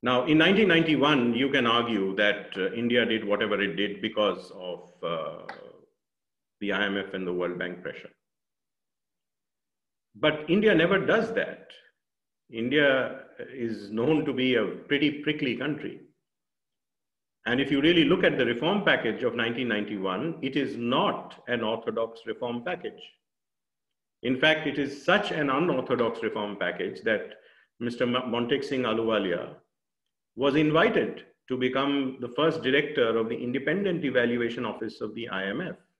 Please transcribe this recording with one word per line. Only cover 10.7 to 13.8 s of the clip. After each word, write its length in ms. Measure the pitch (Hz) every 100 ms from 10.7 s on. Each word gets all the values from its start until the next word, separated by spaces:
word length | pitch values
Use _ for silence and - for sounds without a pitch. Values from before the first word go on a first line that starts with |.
never 260 | 175 170 190
does 280 | - 208 -
that. 380 | - - - - - _ _ _ _ _ _ _
India 760 | 117 120 143 143 131 120 - - - 123
is 380 | 135 117 107